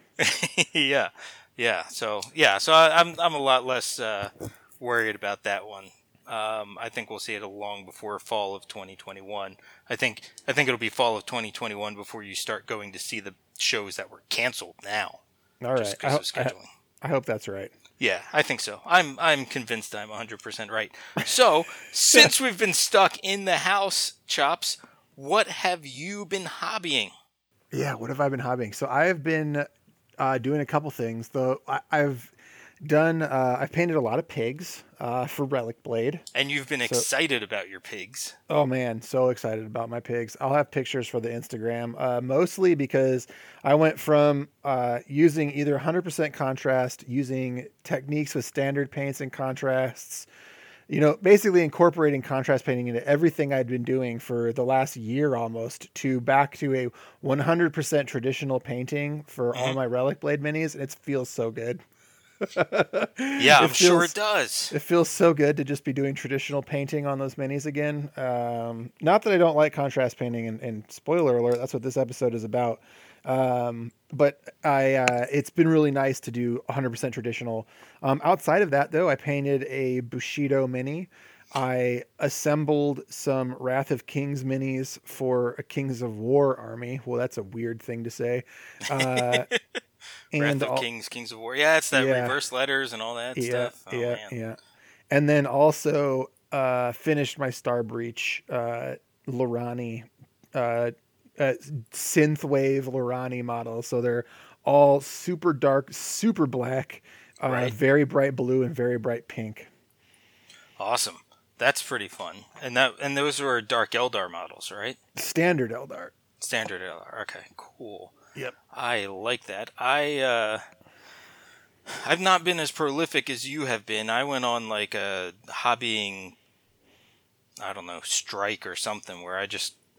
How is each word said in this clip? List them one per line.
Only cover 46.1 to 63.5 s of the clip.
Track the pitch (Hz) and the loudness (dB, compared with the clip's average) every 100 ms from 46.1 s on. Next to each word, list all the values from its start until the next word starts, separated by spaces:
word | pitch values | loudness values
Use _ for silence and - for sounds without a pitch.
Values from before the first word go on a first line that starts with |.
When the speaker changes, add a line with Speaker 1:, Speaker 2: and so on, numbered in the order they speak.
| 160 151 | -2 -2
Speaker 2:
contrast, | - 135 131 135 127 123 - - | -2 -2 -2 2 2 0 -4 -6
using | 127 127 131 127 123 - _ | -4 -2 -2 -4 -6 -10 _
techniques | - 143 139 151 143 135 | -6 -6 -2 -2 -2 -4
with | - | -4
standard | 143 139 139 135 | -2 -2 0 -2
paints | 143 139 131 | -4 -6 -6
and | 135 | -8
contrasts, | - 131 131 135 131 131 - - - - - - - - - - | -6 -6 -2 0 0 0 -4 -14 -14 -16 -20 -20 -20 -20 -20 -4
you | 151 | 4
know, | 151 151 | 4 6
basically | 190 202 214 180 | 8 8 8 4
incorporating | 156 - 175 170 151 139 | 4 4 4 4 2 2
contrast | 123 131 127 131 - | -2 -2 2 0 2
painting | 123 123 | -2 -2
into | 117 143 | -2 2
everything | 147 165 151 139 | 4 4 4 0
I'd | 135 120 | 0 0
been | 123 | -2
doing | 120 131 123 117 | 0 0 0 -4
for | - 120 117 | -4 -2 0
the | 120 | 0
last | 123 131 131 123 | 2 2 2 -4
year | 110 131 147 123 | -4 0 2 2
almost, | 113 113 117 - - - | -2 -4 -8 -10 -16 -4
to | 135 127 | 0 0
back | 120 135 139 - | 4 4 4 0
to | 143 131 | 0 0
a | 120 - - - | -2 -6 -20 -6
one | 139 139 | 0 2
hundred | 139 170 165 | 4 4 4
percent | 160 139 151 131 | 2 0 0 0
traditional | 127 127 131 139 131 | -2 -2 -2 -2 -2
painting | - 123 127 143 147 151 147 | -2 -6 -4 -4 -4 -6 -8
for | - 120 120 | -2 -2 0
all | 131 | -2
Speaker 1:
Mm-hmm. | 131 | 0
Speaker 2:
my | 123 | 0
Relic | 123 135 139 | 2 0 0
Blade | 147 147 | -2 -2
minis, | 151 156 160 139 | -2 -2 -2 -4
and | |
it | 135 - | -10 -8
feels | - 139 123 | -4 -2 -2
so | - 113 | -4 -4
good. | 117 117 - - _ _ _ _ - | -4 -6 -8 -12 _ _ _ _ -10
<laughs> | 196 - - 202 - 185 226 - | -6 -2 0 0 0 -2 -4 -4
Speaker 1:
Yeah, | 269 277 143 | -4 4 8